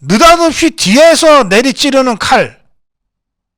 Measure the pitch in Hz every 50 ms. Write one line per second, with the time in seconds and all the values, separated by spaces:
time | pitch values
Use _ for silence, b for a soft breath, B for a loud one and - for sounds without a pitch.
0 | 135 143 190 220 330 330 339 339 339 320 - - 330 311 - - - 180 202 277
1 | 320 330 320 - 330 311 294 285 233 175 190 220 247 269 220 - - 285 262 269
2 | 262 254 226 - - - 262 220 156 110 - _ _ _ _ _ _ _ _ _
3 | _ _ _ _ _ _ _ _ _ _ _